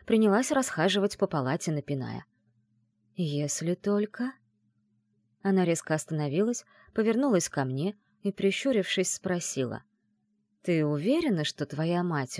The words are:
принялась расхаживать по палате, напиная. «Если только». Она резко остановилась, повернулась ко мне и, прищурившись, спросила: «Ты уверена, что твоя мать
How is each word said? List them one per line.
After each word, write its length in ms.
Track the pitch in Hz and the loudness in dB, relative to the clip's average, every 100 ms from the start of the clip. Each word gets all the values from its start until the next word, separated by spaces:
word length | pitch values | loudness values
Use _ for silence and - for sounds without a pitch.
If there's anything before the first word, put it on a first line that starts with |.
| - | 0
принялась 460 | 226 214 208 262 | 4 6 4 2
расхаживать 680 | 277 262 - 180 196 202 - | 0 0 2 2 2 0 0
по 100 | 196 | -2
палате, 440 | 151 127 156 - | 0 0 -2 -2
напиная. 540 | 151 - 139 113 120 - _ _ _ _ _ _ _ _ - | -4 -2 -6 -4 -10 -14 _ _ _ _ _ _ _ _ -6
«Если 600 | 160 143 147 - 165 180 | -2 -2 -2 -2 -4 -2
только». 580 | 202 202 208 - 254 - _ _ _ _ _ _ _ _ _ _ | 0 0 -2 -4 -8 -8 _ _ _ _ _ _ _ _ _ _
Она 220 | 196 190 170 | 2 4 4
резко 280 | 165 - | 0 0
остановилась, 720 | 156 - 160 147 156 220 240 - - - | -2 -2 -2 -2 0 0 -2 -8 -20 -10
повернулась 560 | - 220 226 285 185 - | -2 0 2 2 2 0
ко 140 | - | -2
мне 340 | 131 131 180 - _ _ | -2 -2 -4 -6 _ _
и, 80 | 202 | -6
прищурившись, 840 | - 196 196 277 226 185 - 180 | 0 -2 0 0 0 0 0 -2
спросила: 680 | - 185 175 - - 123 107 _ _ _ _ _ _ _ _ | -2 -2 -2 -2 -4 -4 -4 _ _ _ _ _ _ _ _
«Ты 220 | - 165 151 | -2 2 2
уверена, 580 | 147 185 320 320 170 | 0 2 2 2 0
что 220 | 151 - 147 | 0 -4 -8
твоя 380 | 143 165 175 | -2 0 0
мать 340 | 175 151 127 | 0 -2 -4